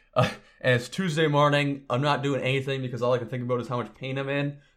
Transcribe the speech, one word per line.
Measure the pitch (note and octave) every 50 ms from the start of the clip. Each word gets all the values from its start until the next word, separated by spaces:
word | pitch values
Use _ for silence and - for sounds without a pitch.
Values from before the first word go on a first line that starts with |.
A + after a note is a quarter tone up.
| _ _ -
Uh, | - - - - - - - _ -
and | - B2+ B2+
it's | A#2+ - -
Tuesday | - - F#3+ F3+ D3 E3 D#3+
morning. | D3+ C#3+ C#3+ D3 D3 C#3+ C#3+ C#3+ C#3+ C#3 C#3 - -
I'm | A#2+ B2 C#3+
not | D3 C#3+ C3
doing | C#3 C#3+ C#3 B2+ -
anything | B2+ C3+ C3+ C3 C#3 C3+ C3+ C3
because | B2 B2+ A2
all | A#2+ A#2+ B2+
I |
can | A#2+ A#2+ A2
think | C3+ B2
about | B2 A#2+ B2+ A#2+
is | A2+
how | A#2 B2
much | B2 A2+ A2 -
pain | - - C3+ C3 C#3
I'm | C#3 C3+
in. | C#3 C#3+ C#3+ C#3+ C#3+ - - _ _